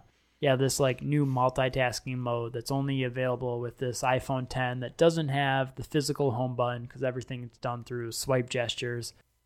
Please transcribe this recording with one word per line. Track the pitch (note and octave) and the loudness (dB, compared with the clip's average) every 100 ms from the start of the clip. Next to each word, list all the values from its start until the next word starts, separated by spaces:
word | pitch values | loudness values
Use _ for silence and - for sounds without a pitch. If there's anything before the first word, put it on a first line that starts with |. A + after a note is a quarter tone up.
| - _ _ _ | -10 _ _ _
yeah, | C#3+ B2+ | 2 4
this, | C3+ - | 2 4
like, | C3 B2 | 2 2
new | C#3 D3 C#3 | 0 2 2
multitasking | C3 B2+ C3+ C3 C3 B2 A2+ C3 B2+ | 2 2 2 0 2 0 -2 -6 -4
mode | B2 A#2+ A#2 | -2 -2 -2
that's | B2 - | -6 -2
only | C#3 C#3 C3+ | 0 0 0
available | B2+ B2+ B2+ B2 B2+ A#2+ | 0 0 0 0 -2 -4
with | A#2+ - | -6 -4
this | B2 - | -4 0
iPhone | C3 B2+ - C3 B2 | 2 2 0 -2 -2
ten | C3 B2+ B2 | -2 -2 -2
that | B2 - | -6 4
doesn't | E3 E3 D3 | 6 6 2
have | C#3 C#3 C3+ C3 | 0 2 2 0
the | - | -6
physical | - D#3 C#3+ C#3+ C#3 | -2 0 0 0 0
home | A#2+ B2+ B2 | 2 0 0
button | A#2+ A#2+ A#2+ | 0 -2 -8
'cause | B2+ | -4
everything's | C3 B2+ A#2 B2+ A#2+ - | -2 -2 -6 -8 -10 -8
done | B2+ A#2+ | -6 -6
through | A2+ A#2+ A#2 | -6 -6 -6
swipe | - C3+ C3 A#2 | -4 2 2 2
gestures. | B2 A#2 - B2 A#2+ A2+ - _ _ | 0 -2 -2 -4 -4 -8 -12 _ _